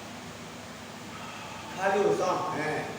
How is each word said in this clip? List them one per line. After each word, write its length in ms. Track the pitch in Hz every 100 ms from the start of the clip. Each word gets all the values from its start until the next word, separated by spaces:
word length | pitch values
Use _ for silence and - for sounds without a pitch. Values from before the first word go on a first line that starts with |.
| - - - - - - - - - - - - - - - - - 170
Hai 200 | 196 202
điều 180 | 180 175
xong. 400 | 185 180 - 147
Nè. 240 | 151 147 -